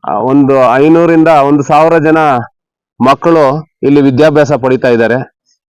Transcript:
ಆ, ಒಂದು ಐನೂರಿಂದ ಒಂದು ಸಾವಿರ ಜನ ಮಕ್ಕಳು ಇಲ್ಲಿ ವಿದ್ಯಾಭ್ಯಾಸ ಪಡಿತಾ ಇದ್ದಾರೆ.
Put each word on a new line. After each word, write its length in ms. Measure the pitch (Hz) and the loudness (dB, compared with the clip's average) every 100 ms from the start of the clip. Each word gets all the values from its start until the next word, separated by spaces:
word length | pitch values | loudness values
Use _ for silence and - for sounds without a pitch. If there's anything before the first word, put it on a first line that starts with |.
| - | -6
ಆ, 80 | 92 | -6
ಒಂದು 580 | 117 139 135 135 127 127 | -2 0 0 2 2 2
ಐನೂರಿಂದ 520 | 151 165 170 165 160 | 2 2 2 2 2
ಒಂದು 360 | 156 139 147 | 2 2 -2
ಸಾವಿರ 340 | 143 151 160 170 | 0 0 2 0
ಜನ 200 | 156 160 156 127 117 _ _ _ _ _ 123 | 0 0 0 -2 -6 _ _ _ _ _ -2
ಮಕ್ಕಳು 600 | 143 170 165 139 147 - _ | -2 0 0 0 -2 -10 _
ಇಲ್ಲಿ 180 | 135 143 | 0 2
ವಿದ್ಯಾಭ್ಯಾಸ 500 | 139 127 151 147 139 | 0 2 0 2 -2
ಪಡಿತಾ 360 | 139 127 127 131 | -2 -2 -2 0
ಇದ್ದಾರೆ. 280 | 117 113 120 139 _ _ _ _ | 0 0 -2 -6 _ _ _ _